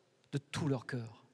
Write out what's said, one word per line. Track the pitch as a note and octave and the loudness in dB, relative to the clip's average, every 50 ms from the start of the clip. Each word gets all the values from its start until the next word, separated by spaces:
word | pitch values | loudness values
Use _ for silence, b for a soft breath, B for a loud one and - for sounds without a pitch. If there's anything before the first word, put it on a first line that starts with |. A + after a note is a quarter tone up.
| _ _ _ _ _ _ | _ _ _ _ _ _
de | - C#3 | -2 -2
tout | - - - B2+ E3+ C#3+ | -2 -2 -2 0 2 2
leur | C3+ A#2+ - | 2 2 0
cœur. | - C3+ B2 A#2 A2 G2+ - - - | -2 -4 -4 -4 -6 -10 -16 -20 -20